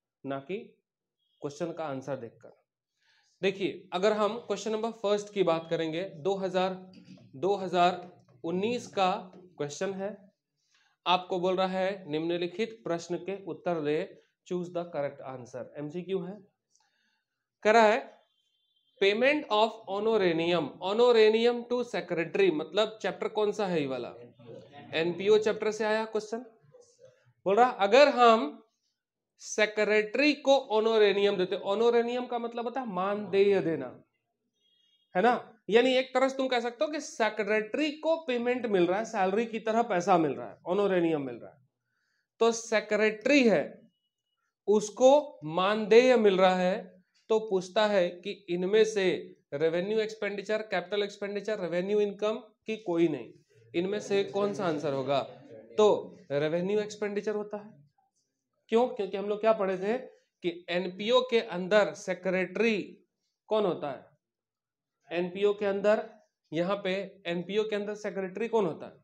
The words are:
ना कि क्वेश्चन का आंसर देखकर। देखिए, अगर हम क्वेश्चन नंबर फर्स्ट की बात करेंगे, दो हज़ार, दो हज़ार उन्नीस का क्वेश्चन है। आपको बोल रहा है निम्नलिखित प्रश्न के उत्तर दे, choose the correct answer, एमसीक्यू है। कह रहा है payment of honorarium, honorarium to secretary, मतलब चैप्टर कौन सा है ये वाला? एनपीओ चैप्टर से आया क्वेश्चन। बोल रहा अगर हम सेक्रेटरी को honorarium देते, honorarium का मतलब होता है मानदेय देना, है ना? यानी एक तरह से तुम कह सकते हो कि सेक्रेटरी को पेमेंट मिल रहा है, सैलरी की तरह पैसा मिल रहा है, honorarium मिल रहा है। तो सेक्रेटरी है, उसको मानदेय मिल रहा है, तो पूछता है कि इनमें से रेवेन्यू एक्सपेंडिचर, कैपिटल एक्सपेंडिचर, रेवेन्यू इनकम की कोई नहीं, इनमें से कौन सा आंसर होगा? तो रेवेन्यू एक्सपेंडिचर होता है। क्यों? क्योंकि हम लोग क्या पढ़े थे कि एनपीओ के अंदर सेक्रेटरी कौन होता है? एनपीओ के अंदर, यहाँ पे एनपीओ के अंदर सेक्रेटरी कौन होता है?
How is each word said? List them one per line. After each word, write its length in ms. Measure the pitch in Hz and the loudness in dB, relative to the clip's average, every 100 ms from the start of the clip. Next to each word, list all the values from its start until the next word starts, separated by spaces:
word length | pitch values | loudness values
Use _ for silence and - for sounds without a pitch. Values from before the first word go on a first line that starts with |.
| _ _ | _ _
ना 160 | 135 139 | -8 -8
कि 180 | 139 202 233 _ _ _ _ _ _ _ | -8 -10 -10 _ _ _ _ _ _ _
क्वेश्चन 300 | 143 143 170 | -12 -6 -8
का 140 | 160 156 | -6 -8
आंसर 300 | 135 143 127 | -8 -8 -10
देखकर। 360 | 113 - - _ _ _ _ _ _ _ _ _ | -10 -18 -20 _ _ _ _ _ _ _ _ _
देखिए, 460 | 185 196 170 - - | -6 -4 -6 -8 -8
अगर 200 | 180 214 | -2 0
हम 240 | 214 208 233 | 2 -2 -4
क्वेश्चन 320 | - 196 220 | -6 -6 -4
नंबर 200 | 220 226 220 | -4 -6 -4
फर्स्ट 320 | 202 208 202 | -2 -2 -2
की 100 | 202 | -2
बात 240 | 170 165 165 | 0 0 -2
करेंगे, 340 | 165 160 160 | -4 -4 -6
दो 320 | 190 160 165 196 | -8 -6 -4 -2
हज़ार, 360 | 190 180 190 185 - - - - - 135 | -2 -2 -2 -4 -14 -20 -20 -20 -20 -4
दो 180 | 180 196 | -2 -2
हज़ार 560 | 185 175 175 180 - - _ _ | 0 2 2 2 -8 -20 _ _
उन्नीस 440 | 165 180 220 240 - | -6 -4 -2 -4 -6
का 220 | 196 185 202 185 - - - | 0 0 0 -8 -20 -20 -10
क्वेश्चन 360 | 143 - 190 | -10 -6 -6
है। 220 | 190 196 - - _ _ _ _ _ _ _ - | -6 -10 -10 -20 _ _ _ _ _ _ _ 0
आपको 340 | 180 180 190 | 0 0 -2
बोल 160 | 185 185 | 0 0
रहा 120 | 190 | 0
है 420 | 185 185 202 147 | 0 -2 -4 -6
निम्नलिखित 680 | 156 165 175 175 175 226 - | -4 -2 -2 -4 -4 -6 -6
प्रश्न 340 | - 170 - 170 | -6 -6 -4 -8
के 180 | 175 196 185 | -6 -10 -10
उत्तर 360 | 151 180 170 | -8 -4 -2
दे, 160 | 147 151 190 - _ _ - | 0 -2 -4 -12 _ _ -8
choose 220 | 180 175 | -6 -6
the 140 | 170 175 | -8 -6
correct 340 | 156 143 139 131 | -6 -6 -8 -12
answer, 360 | 131 117 127 113 147 | -14 -12 -12 -12 -12
एमसीक्यू 420 | 147 175 175 190 | -10 -10 -6 -6
है। 180 | 175 208 185 _ _ _ _ _ _ _ _ _ _ _ | -6 -12 -20 _ _ _ _ _ _ _ _ _ _ _
कह 80 | 208 | 4
रहा 120 | 226 | 6
है 160 | 214 247 240 - _ _ _ _ _ _ _ _ | 6 4 -4 -18 _ _ _ _ _ _ _ _
payment 460 | 196 214 262 302 - | 0 2 2 0 0
of 180 | 214 220 - - | 0 0 -2 -8
honorarium, 800 | 196 220 220 180 165 165 175 139 - | -4 0 2 2 2 0 0 -2 -6
honorarium 800 | 185 220 247 233 214 220 240 240 233 | -4 2 4 6 6 6 2 0 -4
to 140 | 247 - | -4 -4
secretary, 640 | 180 175 170 160 196 190 | -6 -4 -4 -2 2 2
मतलब 440 | 151 160 196 214 - | 2 -2 -2 -2 -2
चैप्टर 260 | 190 180 214 | -8 -6 -6
कौन 220 | 214 208 | -2 -2
सा 160 | 202 196 | -2 -2
है 120 | 170 | -2
ये 60 | 139 | -2
वाला? 260 | 127 107 92 - - - - - - - 156 | -6 -8 -12 -20 -20 -20 -20 -20 -20 -8 -2
एनपीओ 420 | 170 170 196 214 | -2 -2 4 4
चैप्टर 320 | 214 208 214 | 4 -2 -4
से 140 | 214 214 | -2 -2
आया 180 | 220 220 | -2 -2
क्वेश्चन। 380 | 214 214 233 254 _ _ - _ _ - _ _ _ 180 | -6 -6 -10 -10 _ _ -20 _ _ -20 _ _ _ 0
बोल 100 | 202 | 4
रहा 140 | 247 190 | 4 2
अगर 280 | 202 247 285 | 4 8 6
हम 400 | 247 240 226 294 - _ _ _ _ _ _ _ _ | 8 6 6 2 -8 _ _ _ _ _ _ _ _
सेक्रेटरी 920 | - - 214 214 208 214 214 247 294 285 | -8 0 0 2 2 2 2 2 2 2
को 140 | 269 269 269 | 4 2 4
honorarium 640 | 220 226 220 208 196 202 196 | 2 4 6 6 6 2 2
देते, 200 | 180 185 196 | -2 -2 -2
honorarium 640 | 202 233 233 233 247 247 | 2 4 4 2 -4 -4
का 100 | 240 | -6
मतलब 260 | 233 233 240 | -6 -6 -6
होता 140 | 262 | -6
है 140 | 240 | -6
मानदेय 680 | 180 190 208 196 196 202 190 | -4 -2 -4 0 4 4 4
देना, 340 | 160 147 127 - _ _ _ _ _ _ _ _ _ _ _ 180 | 2 -2 -6 -14 _ _ _ _ _ _ _ _ _ _ _ 2
है 60 | |
ना? 300 | 233 233 - _ - | 2 2 -4 _ 2
यानी 240 | 220 254 254 | 4 4 2
एक 180 | 262 | 0
तरह 160 | 254 262 | 0 0
से 80 | 269 | 0
तुम 100 | 262 | -2
कह 120 | 247 | -2
सकते 260 | 240 240 302 | -4 -4 -4
हो 60 | |
कि 80 | 302 | -4
सेक्रेटरी 880 | - - 214 214 202 214 214 240 302 | -10 -2 -2 0 0 -2 -2 -2 -4
को 220 | 302 311 320 320 | -2 -2 -2 -2
पेमेंट 400 | 240 240 254 226 | -2 -2 -2 0
मिल 180 | 196 175 | 2 2
रहा 100 | 196 | 0
है, 60 | 220 | -4
सैलरी 400 | 214 190 202 233 | -2 0 0 -2
की 140 | 220 | -4
तरह 220 | 220 226 | -2 0
पैसा 340 | 226 180 185 175 | 0 0 4 4
मिल 140 | 151 | 4
रहा 180 | 120 110 | -2 -10
है, 80 | 87 | -12
honorarium 600 | - 196 202 185 165 151 131 | -4 0 2 2 2 0 -4
मिल 100 | 113 | -10
रहा 160 | 98 | -16
है। 60 | 80 _ _ _ _ _ _ _ _ | -20 _ _ _ _ _ _ _ _
तो 100 | 233 | 0
सेक्रेटरी 880 | 226 - 214 214 208 214 214 254 285 | 0 -2 -2 0 0 0 0 2 4
है, 200 | 233 165 - - _ _ _ _ _ _ _ _ - | 6 4 0 -10 _ _ _ _ _ _ _ _ 0
उसको 720 | 208 - - 262 294 285 - 151 | 0 0 4 6 6 4 -8 -6
मानदेय 680 | 170 190 220 208 220 254 240 | 0 0 0 6 8 8 6
मिल 200 | 208 185 | 6 6
रहा 180 | 185 185 | 4 4
है, 380 | 180 214 - - _ _ - | 2 -2 -6 -20 _ _ -2
तो 100 | 220 | -2
पूछता 440 | 220 190 185 220 214 | 0 -4 -2 0 2
है 200 | 202 175 | 2 0
कि 220 | 175 202 196 - | -2 -12 -12 -6
इनमें 340 | 175 180 214 214 | -4 2 4 4
से 200 | 208 185 127 - - _ | 2 0 0 -6 -18 _
रेवेन्यू 460 | 143 160 170 196 220 | -2 0 0 -2 -2
एक्सपेंडिचर, 600 | 214 214 202 202 190 214 214 | -4 -6 -6 -6 -4 -6 -2
कैपिटल 320 | 185 180 208 | -6 -2 -4
एक्सपेंडिचर, 560 | 202 - 202 202 202 208 | -4 -6 -8 -6 -6 -4
रेवेन्यू 400 | 170 175 190 208 | -2 -2 0 0
इनकम 360 | 208 196 208 226 - _ - | 0 -2 -4 -4 -10 _ -10
की 120 | 214 | -8
कोई 240 | - 170 165 | -2 2 2
नहीं, 240 | 135 110 - _ _ _ | 0 -10 -20 _ _ _
इनमें 260 | 170 185 208 | -4 -4 -4
से 220 | 202 202 196 | -2 -2 0
कौन 280 | 196 202 | -2 -2
सा 120 | 202 180 | -2 -2
आंसर 280 | 151 151 | -2 -2
होगा? 260 | 135 131 139 110 - - - - - | -2 0 -2 -2 -10 -20 -20 -6 4
तो 400 | 208 170 - - - | 6 4 -2 -16 -6
रेवेन्यू 480 | 143 151 170 185 208 | -2 0 0 0 -2
एक्सपेंडिचर 560 | 208 - 208 202 208 208 | -2 -6 -6 -4 -4 -6
होता 220 | 208 208 | -6 -10
है। 160 | 214 - _ _ _ _ _ _ _ _ _ | -14 -20 _ _ _ _ _ _ _ _ _
क्यों? 160 | 220 247 | 2 2
क्योंकि 300 | 240 190 196 | -2 -6 -4
हम 120 | 202 | -4
लोग 100 | 208 | 0
क्या 120 | 220 | 2
पढ़े 240 | 220 190 185 | 2 0 -2
थे 200 | 202 247 | -2 -4
कि 680 | - - _ _ 175 170 - | -6 -20 _ _ -8 -8 -6
एनपीओ 520 | 175 185 185 208 254 | -4 -4 -6 2 2
के 180 | 254 233 | 4 0
अंदर 540 | - 175 180 208 180 147 | 0 -6 2 4 4 -2
सेक्रेटरी 840 | - 180 185 185 180 190 226 208 - - _ _ _ _ - | -8 -6 -2 -2 -2 -2 0 0 -4 -14 _ _ _ _ -4
कौन 160 | 220 196 | 0 0
होता 260 | 156 147 | -2 -6
है? 220 | 120 - _ _ _ _ _ _ _ _ _ _ | -10 -16 _ _ _ _ _ _ _ _ _ _
एनपीओ 420 | 170 180 185 202 | -6 -4 0 0
के 120 | 202 202 | 0 -2
अंदर, 380 | 196 208 220 - - _ _ _ | 0 0 0 -2 -16 _ _ _
यहाँ 240 | 151 175 196 | -4 -2 -2
पे 100 | 190 190 190 - 170 | -2 -4 -6 -12 -8
एनपीओ 360 | 175 175 208 | -6 -4 -4
के 120 | 214 208 | -2 -4
अंदर 200 | 208 208 | -6 -8
सेक्रेटरी 520 | 202 185 185 190 226 | -8 -6 -8 -6 -2
कौन 180 | 226 123 | 0 0
होता 200 | - 110 | -4 -12
है? 80 | - | -18